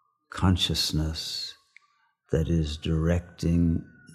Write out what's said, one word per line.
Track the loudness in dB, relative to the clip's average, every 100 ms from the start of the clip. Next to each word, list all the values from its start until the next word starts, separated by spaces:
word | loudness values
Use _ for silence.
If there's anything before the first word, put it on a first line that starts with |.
| _ _ _
consciousness | 0 2 4 2 -2 -2 -2 -2 -6 -8 -10 -10 -14 _ -20 _ _ _ _ _
that | -2 2
is | 0 0 -4
directing | -2 0 2 0 -2 -4 0 2 2 0 -4 -20 -20